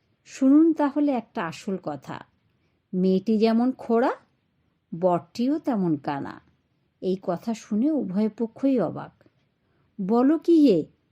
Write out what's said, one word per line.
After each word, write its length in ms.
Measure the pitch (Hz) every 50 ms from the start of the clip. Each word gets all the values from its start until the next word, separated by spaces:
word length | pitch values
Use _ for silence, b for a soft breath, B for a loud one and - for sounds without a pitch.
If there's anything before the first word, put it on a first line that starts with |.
| _ _ _ _ _
"শুনুন 480 | - - - 269 269 285 302 320 330
তাহলে 400 | 311 - 294 277 277 294 294 285
একটা 340 | 262 233 220 _ - 233 175
আসল 300 | 165 - - - 208 196 180
কথা। 420 | - 160 147 135 - - 151 - - _ _ _ _ _ _ _ _ _ _ _ _ _ -
মেয়েটি 440 | 180 185 190 190 190 190 226 220 208
যেমন 340 | 226 226 226 226 240 262
খোড়া, 440 | 254 - - - 226 233 262 330 523 - _ _ _ _ _ _ _ _ _ _ _ _ _ _ 190 160
বরটিও 580 | 180 180 175 170 170 _ - - 240 269 294 330
তেমন 380 | - 294 240 202 185 170 156
কানা।" 440 | 139 - 151 143 139 131 95 - - - _ _ _ _ _ _ _ _ _ _ _
এই 160 | - 185 185 190
কথা 320 | - 190 175 170 - 233 220
শুনে 360 | - - - 214 208 254 311
উভয় 380 | 320 262 202 190 175 208 214 220
পক্ষই 520 | 214 - 233 220 - - 262 277 269 233
অবাক। 440 | 170 143 131 139 147 156 - _ _ _ _ _ _ _ _ _ _ _ _ _ _ _ _ -
"বলো 380 | 190 180 226 240 254 277 320 320
কি 320 | - 349 339 320 294 254
হে, 140 | 190 156 147 - _ _ _ _